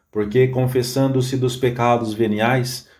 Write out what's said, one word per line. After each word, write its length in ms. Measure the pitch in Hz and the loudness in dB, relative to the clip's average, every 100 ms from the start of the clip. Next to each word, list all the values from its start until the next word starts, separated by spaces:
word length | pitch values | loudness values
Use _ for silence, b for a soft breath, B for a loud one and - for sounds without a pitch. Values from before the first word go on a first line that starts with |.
| _ | _
porque, 360 | 107 104 120 127 | -4 0 2 2
confessando-se 880 | 127 127 127 120 135 135 131 127 135 | 2 0 0 -2 0 0 0 -2 -2
dos 180 | 123 123 | -2 0
pecados 560 | 127 120 120 120 110 | -2 0 2 2 0
veniais, 760 | 107 113 104 113 131 127 - b | -2 0 0 0 0 -2 -8 b